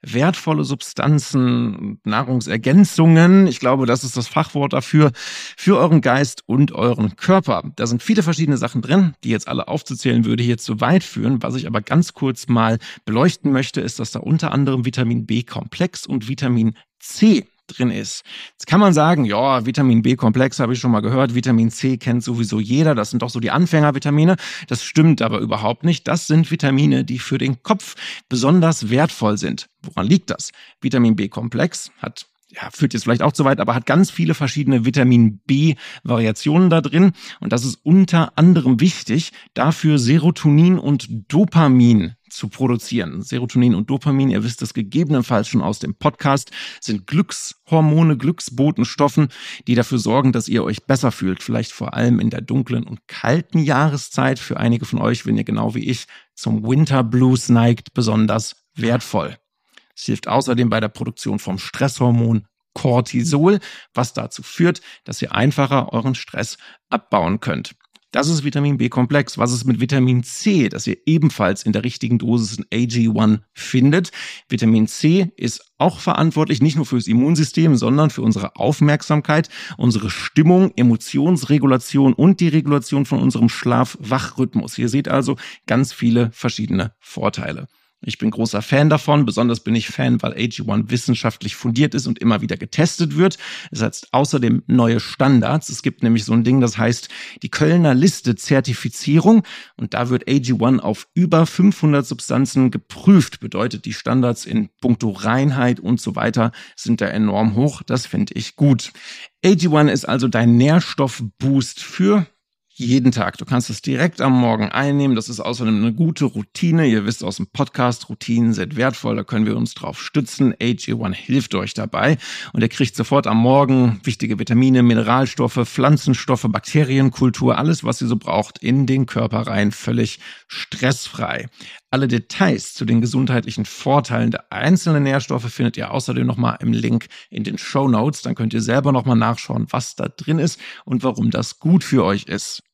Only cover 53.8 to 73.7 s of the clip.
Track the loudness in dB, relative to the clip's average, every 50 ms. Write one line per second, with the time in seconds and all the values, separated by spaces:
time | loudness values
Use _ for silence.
53.8 | 2 0 0 -4 -8 -6 -4 -2 0 0 -2 -4 -6 -10 -6 -2 0 0 0 0
54.8 | -2 -6 -4 -2 -2 -2 -2 -2 -2 -4 -2 -2 -2 -4 -4 -4 -4 -4 -4 -4
55.8 | -4 -4 -6 -6 -8 _ -20 -20 _ _ _ -8 -4 -4 -4 -2 -2 0 2 2
56.8 | 2 2 2 0 2 2 2 2 4 4 4 2 2 2 4 4 4 4 2 0
57.8 | -4 -8 _ -2 -2 0 2 0 0 0 0 -4 -4 -8 -14 _ _ _ _ -4
58.8 | -2 0 0 -2 -2 -4 -4 -4 -4 -6 -10 _ _ _ _ _ _ _ _ -20
59.8 | _ _ _ -12 -6 -6 -6 -6 -4 -2 -2 0 0 0 0 0 0 0 0 -2
60.8 | -2 -4 _ -8 -10 -10 -10 -8 -6 -6 -6 -6 -6 -8 -10 -8 -10 -14 -4 -2
61.8 | -2 -2 0 0 2 2 4 2 2 2 0 -2 -4 _ _ _ _ _ _ -4
62.8 | -2 0 0 0 0 -2 -4 -4 -2 -2 0 2 4 2 2 2 -2 -10 -20 -20
63.8 | -20 _ _ -4 -4 -4 _ -10 -10 -10 -14 -18 -18 -16 -4 0 0 0 0 -4
64.8 | _ -20 -20 _ _ -14 -8 -8 -8 -4 -2 0 0 0 2 0 -2 0 0 -2
65.8 | -2 -2 -4 -4 -2 -4 -6 -6 -10 -12 -8 -8 -8 -8 -12 _ -20 -20 -20 _
66.8 | _ _ -6 -6 _ _ 0 0 2 0 -2 -4 -4 -6 -6 -6 -8 -12 -18 _
67.8 | _ _ _ _ _ _ -2 0 0 2 0 0 -2 -2 -2 -2 0 0 0 0
68.8 | -2 -2 0 -2 0 2 0 0 0 -2 -2 -2 -2 -2 -2 -2 0 -2 0 0
69.8 | 0 0 0 2 2 2 2 0 -2 -4 -10 -2 0 2 2 2 2 0 -2 -6
70.8 | -6 -6 -6 _ _ 0 2 4 2 2 2 2 0 0 0 -2 -2 -2 -2 -2
71.8 | -4 -6 -6 -6 -2 -2 0 0 0 0 0 0 0 -4 -6 -10 -10 _ -2 -2
72.8 | -2 -2 0 0 0 2 2 2 4 2 2 0 _ _ _ -16 -10 -2